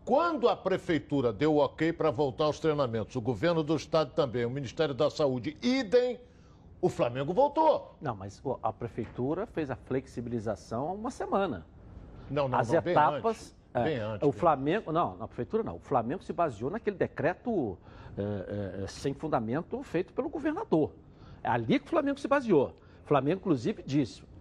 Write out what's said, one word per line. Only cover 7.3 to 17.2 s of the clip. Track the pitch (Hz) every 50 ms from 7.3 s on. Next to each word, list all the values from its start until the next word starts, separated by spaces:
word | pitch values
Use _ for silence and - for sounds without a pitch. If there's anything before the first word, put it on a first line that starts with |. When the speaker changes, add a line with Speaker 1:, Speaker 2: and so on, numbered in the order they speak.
| 180
Speaker 1:
voltou. | 220 277 294 - 320 320 311 214 - - - - -
Speaker 2:
Não, | 165 139 113
mas | 95 98 101 - - -
o, | 139 117 -
a | - 110
prefeitura | - - 123 117 - 127 110 - - - 123 139 165 180 214
fez | - - 170 156 131
a | 123
flexibilização | - - - 127 139 135 - - - 120 117 120 117 98 113 101 - - - 113 117 139 170
há |
uma | 190 208 220 262
semana. | - - 392 415 294 196 196 190 226 87 - - - - - - - - - - - - - -
Speaker 1:
Não, | 135 147 139
não, | 127 120
Speaker 2:
As | 117 123 110
Speaker 1:
não, | 160 165
bem | - 175
Speaker 2:
etapas, | 175 151 147 156 147 135 196
Speaker 1:
antes, | 226 220 - - - - - - - -
Speaker 2:
é, | 120
Speaker 1:
bem | 117 156 156
antes, | 117 104 107 110 101 - 143
Speaker 2:
o |
Speaker 1:
bem | - -
Speaker 2:
Flamengo, | 170 170 151 131 135 147 175 220 220 170
não, | 156 170 165 - 92
na | 87 110
prefeitura | - - - 120 - - 220 220
não. | 104 85
O | 85
Flamengo | - - 143 123 110 117 156 196
se | - -
baseou | 170 170 170 156 113 95 120 143
naquele | 196 233 - 214 202
decreto, | 160 139 113 - -